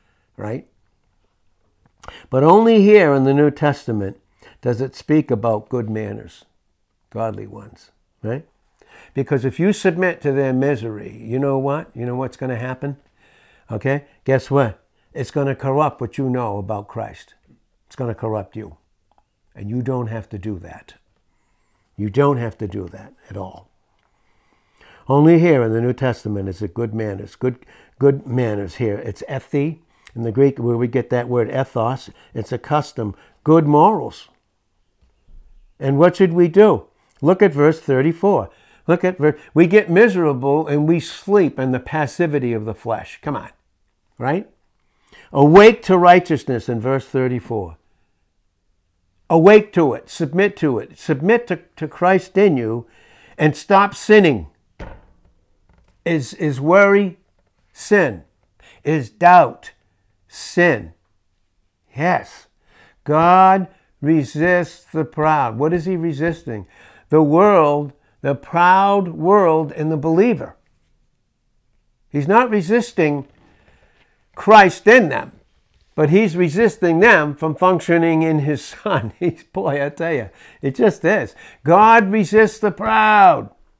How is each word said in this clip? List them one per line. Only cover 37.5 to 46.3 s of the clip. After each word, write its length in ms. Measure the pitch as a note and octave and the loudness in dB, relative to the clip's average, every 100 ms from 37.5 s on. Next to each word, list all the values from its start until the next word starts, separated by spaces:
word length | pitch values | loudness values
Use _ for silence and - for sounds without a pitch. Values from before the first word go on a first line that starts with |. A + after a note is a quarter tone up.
verse 260 | C#3+ D3+ D#3+ | 2 0 0
thirty-four. 720 | - C3 D3+ E3 G3 D#3+ F#2 _ _ _ - | -2 0 0 -2 -2 -2 -4 _ _ _ -4
Look 160 | F3 | -2
at 160 | F3+ F3+ | -2 -2
ver-, 180 | D3+ D3 - | -2 -2 -4
we 140 | D3+ E3+ | 0 4
get 240 | G#3 F3+ | 4 4
miserable 760 | E3+ A3+ F#3 D#3 B2+ C#3 D3 D3+ | 4 4 2 -2 -2 -2 -2 -2
and 200 | D3 D3+ | -2 0
we 120 | E3+ | -2
sleep 600 | - - - G3+ D#3 - | -4 -12 -2 0 0 -2
in 140 | C3 | -4
the 60 | B2+ | -4
passivity 720 | - D#3 C#3 - E3+ C#3+ B2 | -6 -6 -4 -4 -2 -2 -4
of 120 | A2+ G#2+ | -6 -8
the 80 | |
flesh. 460 | G#2 A#2 G#2+ - - | -10 -8 -8 -10 -14
Come 140 | D3+ B2+ | -10 -10
on, 160 | - _ _ _ _ _ _ - | -12 _ _ _ _ _ _ -10
right? 320 | B2 F3 - _ _ _ _ _ _ _ _ | -6 -6 -8 _ _ _ _ _ _ _ _
Awake 520 | C#3+ D3 F#3 A3 - | 2 6 10 8 6
to 120 | - F#3 | 0 2
righteousness 720 | F3 F3+ F3+ | 4 2 0